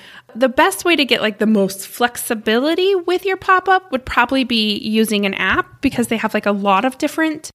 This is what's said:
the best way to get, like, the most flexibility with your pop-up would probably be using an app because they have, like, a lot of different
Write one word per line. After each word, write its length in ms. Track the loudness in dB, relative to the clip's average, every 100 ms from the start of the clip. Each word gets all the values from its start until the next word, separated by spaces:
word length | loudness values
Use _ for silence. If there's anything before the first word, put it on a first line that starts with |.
| -18 -20 -16 -2
the 120 | 0
best 360 | 2 0 2
way 100 | 0
to 100 | 2
get, 180 | 2 0
like, 160 | 0 0
the 80 | 2
most 420 | 2 2 -4 -12
flexibility 1080 | -2 -2 -2 -6 -4 0 0 2 0 0
with 300 | 0 0 -2
your 120 | -2 -2
pop-up 540 | 0 2 2 0 0
would 140 | -6
probably 400 | -2 0 0 0
be 340 | 0 0 0 -2
using 480 | 0 0 2 0 0
an 80 |
app 460 | -2 0 0 -2 -4
because 260 | -2 -2 -2
they 120 | -2
have, 160 | -2
like, 120 | -2 0
a 60 |
lot 320 | 0 2 2
of 140 | 0 -2
different 520 | -4 0 -2 -4 -12